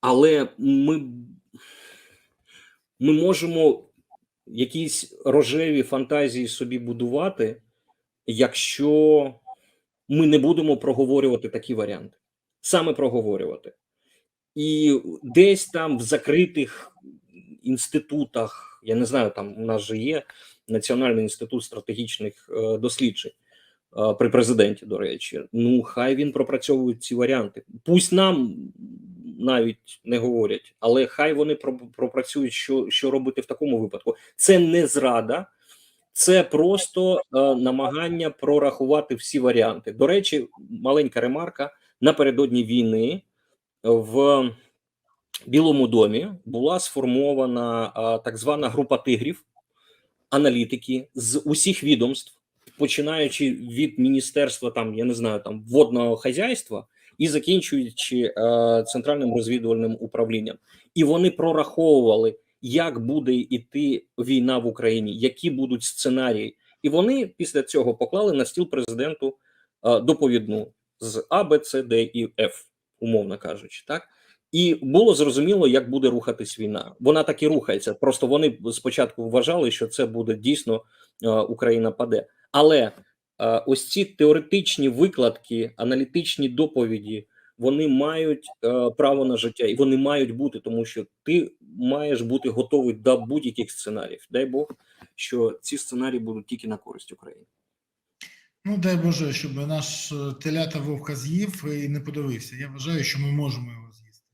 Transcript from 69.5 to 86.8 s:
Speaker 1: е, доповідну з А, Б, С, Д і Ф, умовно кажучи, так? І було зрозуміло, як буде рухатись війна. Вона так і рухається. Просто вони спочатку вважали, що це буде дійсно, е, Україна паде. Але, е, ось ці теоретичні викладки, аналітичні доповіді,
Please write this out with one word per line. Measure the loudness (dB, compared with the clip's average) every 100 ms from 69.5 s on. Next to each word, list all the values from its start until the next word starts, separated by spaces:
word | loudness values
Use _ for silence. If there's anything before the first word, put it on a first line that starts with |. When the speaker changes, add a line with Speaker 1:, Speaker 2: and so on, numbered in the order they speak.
| _ _ _
Speaker 1:
е, | 2 2
доповідну | 2 2 2 2 -2 -6 -8 _ _ _
з | -10 -8 -2
А, | 0
Б, | 4 2
С, | 2 -6
Д | 0 0
і | 0 -4 -6 -2
Ф, | -4 -4 -20 _ _ _
умовно | 0 0 0 -8
кажучи, | -10 -10 -14 -20 _
так? | -10 -10 _ _ _ _
І | 0 2 0
було | 4 6 6
зрозуміло, | 6 2 2 2 4 4
як | 4 2
буде | 0 2
рухатись | 0 -4 -6 -10 -8
війна. | -6 -6 -10 -2
Вона | 2 4
так | 2 0
і | 0
рухається. | 0 0 -4 -4
Просто | 0 0 0 0
вони | 2 2 -2 -8
спочатку | -6 -4 -2 -2 -2 0
вважали, | 0 2 0 0
що | -2 -6
це | -2 -4
буде | -2 -4 -2
дійсно, | 0 0 -2 -4 _ _ _ _
е, | 0
Україна | 0 0 -2 2 2 0
паде. | -2 -2 -2 -4 _ _
Але, | 2 4 4
е, | 2 -4 _ _ _ _ -2 0 0
ось | -2 -2
ці | -2 -4
теоретичні | 4 4 4 2 -2 -2 -2 -2
викладки, | 2 0 2 -2 -2 _ -6 -6 -4
аналітичні | -2 -2 -2 -4 -4 -4 -4
доповіді, | 0 -2 0